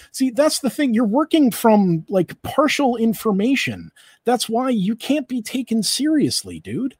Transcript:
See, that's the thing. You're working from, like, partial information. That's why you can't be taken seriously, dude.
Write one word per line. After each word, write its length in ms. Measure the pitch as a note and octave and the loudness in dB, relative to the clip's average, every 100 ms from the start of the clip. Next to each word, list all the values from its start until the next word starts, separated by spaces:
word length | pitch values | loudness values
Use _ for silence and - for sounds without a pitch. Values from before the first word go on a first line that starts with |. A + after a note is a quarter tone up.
| - | -16
See, 180 | - C4 | -4 -2
that's 300 | A3+ D4+ - | 2 0 2
the 100 | B3+ | -4
thing. 240 | - C#4+ | -2 0
You're 120 | A3 A3+ | 2 2
working 460 | B3 D#4 D#4+ C4 | 0 2 4 2
from, 540 | - A#3 G#3 F#3+ E3 - | 2 4 4 4 0 0
like, 320 | F#3+ E3+ - | -2 -2 -6
partial 560 | - - D4 - C#4 A#3+ | -6 0 0 2 0 0
information. 960 | A3+ F3 A3+ G3 A3+ C4+ - F#2+ E2 _ - _ - | 0 0 -2 0 0 0 -2 -8 -14 _ -20 _ -2
That's 240 | B3 - | -2 0
why 220 | A3+ C4 | -2 0
you 240 | A#3 F#3 A3+ | 0 0 -2
can't 320 | - D4 C4 | -2 -2 -2
be 120 | B3+ | -6
taken 420 | G#3+ C4 B3 A3+ | -6 -6 -2 -2
seriously, 760 | F#3+ - D4 D#4 D#3 - - F2 | 0 -2 0 2 2 -2 -6 -12
dude. 380 | F#2 B2+ C4 - | -8 -6 -6 -8